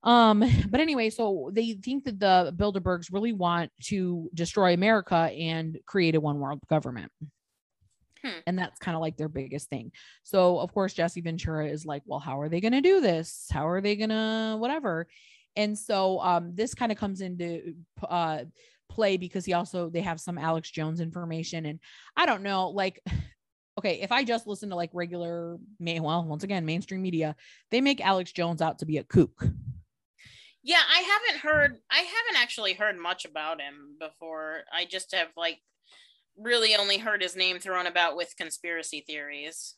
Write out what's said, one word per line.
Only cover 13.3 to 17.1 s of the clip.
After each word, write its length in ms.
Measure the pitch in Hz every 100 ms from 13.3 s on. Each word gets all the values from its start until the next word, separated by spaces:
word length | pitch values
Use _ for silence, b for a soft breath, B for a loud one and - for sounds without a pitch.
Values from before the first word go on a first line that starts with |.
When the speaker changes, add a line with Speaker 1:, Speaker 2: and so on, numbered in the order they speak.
| - -
Speaker 1:
How 180 | 151 156
are 120 | 180
they 160 | 202 208
gonna 600 | 214 220 220 220 220 220
whatever?" 500 | 233 311 262 165 170 b b b b -
And 200 | 208 208
so, 440 | - 202 190 190
um, 340 | 180 175 170
this 200 | 175 226
kinda 200 | - 233
comes 260 | 208 202